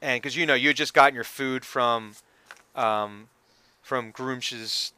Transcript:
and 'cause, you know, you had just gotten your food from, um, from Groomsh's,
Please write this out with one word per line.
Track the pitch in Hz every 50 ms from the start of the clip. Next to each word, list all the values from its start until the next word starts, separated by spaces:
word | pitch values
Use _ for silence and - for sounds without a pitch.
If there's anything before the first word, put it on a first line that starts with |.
and | 151 143 127 120 -
'cause, | 143 127
you | 165 170
know, | 151 139
you | 123 127 147
had | 147
just | 139 151 - -
gotten | 156 139 143 135
your | 120 113
food | - - - 139 131 131 131 -
from, | - - 131 123 120 117 117 110 107 107 - - _ _ _ _ - - - _ _ -
um, | 135 120 110 107 107 104 104 104 104 113 _ _ _ _ _ _ _ _ _ _ _ _
from | - 139 127 117 110
Groomsh's, | - - 131 131 131 127 120 - 131 117 110 110 - - - - -